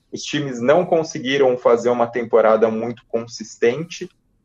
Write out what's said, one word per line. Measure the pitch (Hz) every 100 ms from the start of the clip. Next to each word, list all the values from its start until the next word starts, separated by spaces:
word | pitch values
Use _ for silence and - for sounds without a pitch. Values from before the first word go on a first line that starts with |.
| _
Os | 117
times | - 147 143 120
não | 123 165 175
conseguiram | 165 160 - 123 139 131 123
fazer | 127 117 117
uma | 120 117
temporada | 123 113 117 110 110 113
muito | 110 117 117 _
consistente, | 117 117 - 110 - - 135 170 - 180 _ _ _